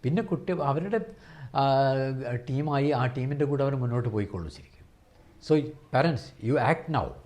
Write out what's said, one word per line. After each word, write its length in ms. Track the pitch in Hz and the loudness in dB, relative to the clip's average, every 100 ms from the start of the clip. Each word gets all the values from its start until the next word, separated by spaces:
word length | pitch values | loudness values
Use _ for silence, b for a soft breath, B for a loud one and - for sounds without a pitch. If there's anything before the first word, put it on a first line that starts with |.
പിന്നെ 200 | 127 180 220 | 2 0 0
കുട്ടി 220 | 156 - 175 143 | -4 -2 -2 0
അവരുടെ, 300 | 143 190 226 226 - B B 131 135 | 0 0 -2 -4 -14 B B -6 0
ആ, 40 | 139 135 135 135 135 131 123 123 - | 4 4 4 2 0 -2 -4 -6 -2
ടീമായി 400 | 131 151 139 143 131 | -2 0 2 2 2
ആ 20 | 127 131 | 0 0
ടീമിൻ്റെ 300 | 127 143 143 | -4 0 0
കൂടെ 120 | 139 139 | 2 2
അവർ 80 | 139 | 0
മുന്നോട്ട് 260 | 123 120 117 107 | 0 0 0 -2
പോയിക്കൊള്ളൂ 340 | 101 95 80 - | -2 -4 -8 -12
ശരിക്കും. 280 | - - - - _ - - - - | -20 -20 -20 -20 _ -20 -20 -20 2
So, 80 | 156 127 - - | 2 2 -10 -2
parents, 280 | 131 165 135 - - 110 | 2 2 0 -6 -8 0
you 80 | 143 120 | 2 2
act 160 | 160 - 139 | 0 0 -2
now. 100 | - - | -2 -8